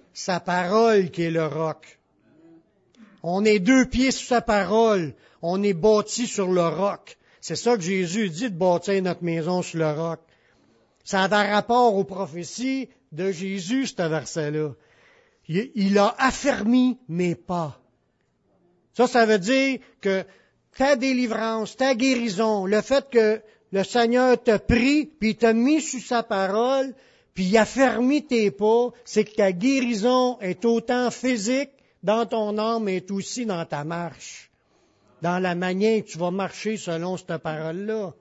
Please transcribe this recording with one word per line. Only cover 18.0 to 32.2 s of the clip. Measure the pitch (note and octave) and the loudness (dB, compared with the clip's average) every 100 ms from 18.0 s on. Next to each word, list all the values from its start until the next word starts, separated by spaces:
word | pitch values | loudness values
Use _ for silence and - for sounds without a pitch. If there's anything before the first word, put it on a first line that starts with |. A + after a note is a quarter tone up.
| _ _ _ _ _ _ _ _ _ - | _ _ _ _ _ _ _ _ _ 0
Ça, | B3 | 2
ça | B3 A3 | 4 4
veut | G#3+ | 4
dire | F3+ C4+ C4+ B3+ - _ | 2 2 2 -2 -10 _
que | G3 F#3+ F#3+ _ _ _ _ - | -2 -2 -4 _ _ _ _ -2
ta | C4+ C#4 | 2 2
délivrance, | C4 B3+ B3 A3 A3+ A3+ G#3+ - | 2 0 -2 -2 -4 -4 -6 -2
ta | C4 A#3+ | 0 2
guérison, | C4+ B3+ A#3 F3+ A3 G#3 F#3+ | 2 2 0 0 0 0 0
le | G#3 | 0
fait | - C4+ C4+ | 2 -2 2
que | A#3 G#3+ G#3+ - _ _ | 2 2 0 -6 _ _
le | F#3+ | -4
Seigneur | F#3+ B3 A#3 B3 B3+ A#3+ | 0 2 2 4 4 4
t'a | A#3+ G#3+ | 2 0
pris, | - A#3+ B3+ D4 C#4 | 2 2 4 2 0
puis | _ G#3+ G3 | _ -4 2
t'a | A3+ | 2
mis | A3+ B3 D#4 | 4 4 2
sur | - B3 | 0 -10
sa | - A#3+ | -4 -4
parole, | A#3 G3 F#3+ G#3 B3 C4+ C4+ - _ _ _ | -2 -2 0 0 0 0 -2 -8 _ _ _
puis | - F#3 | -4 2
il | A3 | 4
a | |
affermi | G#3+ A#3+ C4+ G#3+ B3+ D4 | 2 2 2 2 0 0
tes | - A#3+ G#3 | 0 0 0
pas, | G3 G#3+ A#3 B3 - | 0 2 2 0 -4
c'est | - G#3 | -4 -2
que | G#3+ | 0
ta | - G3 | 2 0
guérison | F3 B3 C4+ B3 A3+ A#3 B3+ B3+ B3 | 2 0 0 0 0 2 2 2 -2
est | G3 F3+ | -6 -2
autant | A#3 A#3 A#3 B3 B3 | 0 0 0 -2 -2
physique | - B3+ B3 G3 C4 C#4 _ _ _ | -2 -2 -2 0 -2 -2 _ _ _
dans | F3 A3 | -2 0